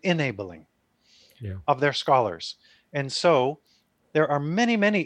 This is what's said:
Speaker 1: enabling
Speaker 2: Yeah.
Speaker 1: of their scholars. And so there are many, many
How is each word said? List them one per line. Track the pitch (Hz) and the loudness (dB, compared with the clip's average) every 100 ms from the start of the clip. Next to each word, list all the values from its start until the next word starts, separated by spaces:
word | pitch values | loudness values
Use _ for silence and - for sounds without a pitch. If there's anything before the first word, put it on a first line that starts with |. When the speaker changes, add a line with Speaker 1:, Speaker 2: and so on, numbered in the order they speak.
Speaker 1:
enabling | 196 165 139 101 95 82 - _ _ _ _ _ _ - | -2 -2 -2 -4 -10 -14 -20 _ _ _ _ _ _ -14
Speaker 2:
Yeah. | 107 95 - | -12 -6 -2
Speaker 1:
of | 135 | 0
their | 143 | 0
scholars. | 135 - 131 110 80 - - _ _ _ | 0 2 2 2 -4 -12 -16 _ _ _
And | 143 135 | -8 -6
so | - 180 143 127 151 _ _ _ _ _ | 0 4 4 2 -4 _ _ _ _ _
there | 156 147 | 0 2
are | 143 | 0
many, | 147 185 240 226 | -2 0 0 2
many | 202 208 | 2 2